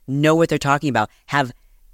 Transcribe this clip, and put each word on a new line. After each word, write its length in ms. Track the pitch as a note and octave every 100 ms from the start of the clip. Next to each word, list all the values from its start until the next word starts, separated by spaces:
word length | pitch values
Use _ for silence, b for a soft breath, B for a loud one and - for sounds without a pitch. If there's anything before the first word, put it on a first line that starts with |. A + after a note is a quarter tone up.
| -
know 280 | C#3 D3+ D#3+
what 140 | E3
they're 100 | D3
talking 300 | C#3+ C#3 D3
about, 200 | A#2 G#2+ - -
have 260 | C#3+ B2+ - _ _ _